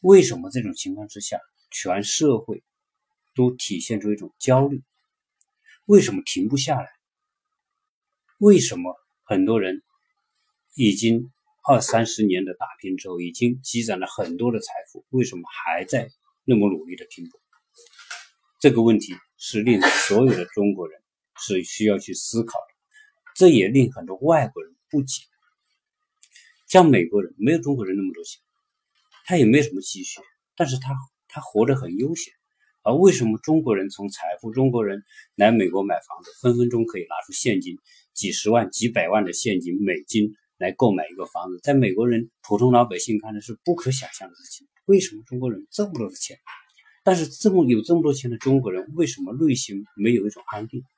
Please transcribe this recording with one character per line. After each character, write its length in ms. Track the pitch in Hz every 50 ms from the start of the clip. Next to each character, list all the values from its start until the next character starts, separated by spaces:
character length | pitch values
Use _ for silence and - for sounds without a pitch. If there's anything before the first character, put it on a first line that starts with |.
为 200 | - 180 196 190
什 140 | 151 - 110
么 140 | 87 85 95
这 100 | - 131
种 140 | 113 98 85
情 200 | - - 95 92
况 140 | 104 107 104
之 120 | - 104
下， 200 | 101 - 104 101 - _ _ _ _ _
全 340 | - - - 95 90 101 101
社 340 | - - - 160 147 127 107
会 240 | - - 104 - _ _ _ _ _ _ _ _ _ _ _ _ _ _ _
都 160 | - 127 123
体 300 | 123 123 - - 104 85
现 200 | - - 117 104
出 120 | 98 104
一 40 | 104
种 180 | 104 92 - _ _
焦 280 | - - 127 131 139 143
虑？ 140 | 143 131 - _ _ _ _ _ _ _ _ _ _ _ _ _ _ _ _ _ - _ _
为 140 | - 208 196
什 120 | - - 101
么 80 | 92 -
停 220 | - - - 92 110
不 100 | 135 135
下 200 | 131 160 147 123
来？ 100 | - - _ _ _ _ _ _ _ _ _ _ _ _ _ _ _ _ _ _ _ _ _ _ _ _ _ _ _ _ _ _
为 200 | 208 208 202 165
什 180 | 131 - -
么 180 | 87 87 90 90 _ _ _ _ _ _
很 220 | _ 107 92 95
多 120 | 98 117 110
人 240 | 98 92 92 98 _ _ _ _ _ _ _ _ _ _ _ _ _ _ _ _ _ _ _
已 200 | - 127 107 95
经 380 | - 113 113 113 117 127 131 _ _ _ _ _ _ _
二 160 | - 135 117
三 240 | - - - 113 113
十 180 | 113 - -
年 220 | 107 101 92 90 98
的 80 | 92 90
打 120 | _ 87 - - _
拼 180 | - 95 92 90
之 100 | - 95
后， 120 | 90 87
已 100 | 90 87
经 300 | 85 - 123 120 123 131
积 200 | - - - 120
攒 160 | 113 110 98 92
了 80 | 95
很 300 | - - - 101 - 127
多 160 | - 117 123
的 80 | 117 107
财 120 | - - - - - _
富， 140 | _ - _ _
为 160 | 131 127 120
什 120 | 92 92
么 60 | 90 85 -
还 380 | - - - 87 82 85 -
在 240 | - - 123 - - _ _ _ _ _ _ _
那 100 | - 123
么 140 | 107 101 101
努 160 | 92 78 80
力 120 | 85 90
的 100 | - -
拼 200 | - - - 87 82
搏？ 100 | _ _ _ _ _ _ _ _ _ - - _ _ - - - - - - _ _ _ _ _ _ _
这 100 | - 143
个 120 | 113 117
问 160 | 113 117 110 107
题 160 | - - 90 85 _ _ _ _
是 240 | - - - 110
令 180 | 107 123 117 98
所 460 | 92 - - - - - 101 107 131
有 100 | 131 110
的 80 | 90 87
中 300 | - - 107 101 101 98
国 120 | 92 87
人 160 | 80 - - _ _ _ _ _ _ _ -
是 260 | - - 101 92 87
需 220 | - - - 107
要 120 | 107 101 95
去 140 | - -
思 320 | 92 - - - - 113 113
考 140 | - - 85
的， 160 | - _ _ _ _ _ _ - - _ _ _ _ - _
这 140 | - 185 180
也 200 | 151 113 92 98
令 240 | 127 135 123 113
很 120 | - - -
多 120 | - 95
外 320 | - 131 156 165 156 127 110
国 140 | - -
人 140 | 135 - _ _ _ _
不 120 | - 147
解。 200 | 139 131 - - - _ _ _ _ _ _ _ _ _ _ _ _ _ _ _ _ _ _ _ - _ _ - _ _ _ _ _
像 220 | _ - 185 180 160
美 180 | 131 98 85
国 160 | 82 - 104
人， 120 | 95 87 - _
没 140 | 104 127
有 60 | 165 165
中 180 | 131 143 143
国 100 | 127 104
人 100 | 92 95
那 60 | 101
么 100 | 98 92
多 100 | 82 - -
钱， 180 | - - _ _ _ _ _ _ _ _ _ _ _ _ _ _ _ _ - _
他 120 | - 180
也 80 | 170 131
没 180 | 107 120 147
什 100 | 143 - -
么 60 | 95
积 220 | 95 - - 98
蓄， 180 | 90 - - - - _ _ _ _ _ _
但 120 | _ 175 135
是 80 | 131 127
他， 160 | 131 131 135 131 131 _ _ _ _ _
他 120 | - 147
活 260 | - - - 104 117
得 100 | 127 135
很 200 | 131 127 85 87
悠 180 | 98 127 147 170
闲。 180 | 160 - - _ _ _ _ _ _ _ _ _ _
而 120 | _ 107 120
为 180 | 156 185 196
什 140 | 160 127 123
么 120 | 110 107 110
中 220 | - - 156 160
国 140 | 156 - 107
人 140 | 98 95 101
从 180 | - - 101 101
财 160 | 101 - - 82 90 -
富， 100 | - 113
中 200 | 110 127 131 135
国 140 | 120 120 110
人 200 | 101 98 101 - _ _ - - _ _
来 160 | - 101 110
美 180 | 117 113 98 87
国 140 | 85 98
买 120 | 98 98 85 76 - _
房 140 | - - -
子， 80 | - - -
分 160 | - 123 120
分 140 | 120 123 120
钟 160 | 120 117 113
可 120 | 113 - 95
以 40 |
拿 120 | 85 - 80 82 -
出 60 | -
现 280 | 92 - - 127 107 95
金， 160 | 87 90 87 - _ _ _ _ _ _ _
几 180 | - 104 95
十 180 | 80 - - 104
万、 200 | 113 117 110 92
几 180 | - - 107 120
百 200 | 113 101 85 82
万 160 | 98 107 104
的 80 | 90
现 280 | 85 - - 117 101 92
金， 240 | 85 87 90 98 101
美 180 | 98 87 - -
金 300 | _ - 110 104 107 104 _ _ _ _
来 160 | _ 90 90
购 180 | 98 _ 131 117
买 160 | 98 87 78 78
一 60 | 85
个 120 | 95 87
房 240 | - - 85 90 95
子， 100 | 90 90
在 120 | - 143 143
美 180 | 135 127 101
国 160 | 92 101 117 123
人 220 | 120 117 117 - _ _
普 160 | _ - 104
通 160 | 104 120 127
老 120 | 123 120 120
百 140 | 113 92 87
姓 220 | - - 110 104
看 140 | - 104 107
来 60 | 104
是 180 | - - 113 _
不 120 | _ 175 175
可 160 | 170 - 131
想 200 | 131 131 127 - -
象 140 | - 95 90
的 60 | _
事 60 | _ _ -
情。 160 | - - _ _ _ _ _
为 120 | - 196 190
什 160 | - - -
么 80 | - 117
中 140 | _ 131 127
国 140 | 127 127
人 140 | 110 - - _
这 160 | - - 208
么 60 | 202
多 160 | 170 123 110 95
的 80 | 95
钱？ 220 | - - - - _ _ - - - _ _ _ _ _ _ _ _ _
但 100 | 190 185
是 120 | 170 160
这 240 | 139 - - - 214
么， 140 | 190 180 160
有 160 | 127 120 110
这 120 | 110 - 170
么 80 | 170
多 120 | 147 147 139
钱 160 | 131 - 123
的 80 | 117 110
中 220 | - 135 135 135
国 120 | 123 104
人， 180 | 92 92 98 - 147
为 120 | 165 170
什 140 | 135 - -
么 120 | - 95 113
内 200 | 139 160 156 127
心 300 | - - - 101 98 104 _ _
没 200 | - 101 117 120
有 120 | 107 98
一 40 | 104
种 120 | 101 - -
安 200 | - - 104 107
定？ 160 | 117 - 127 131 _ _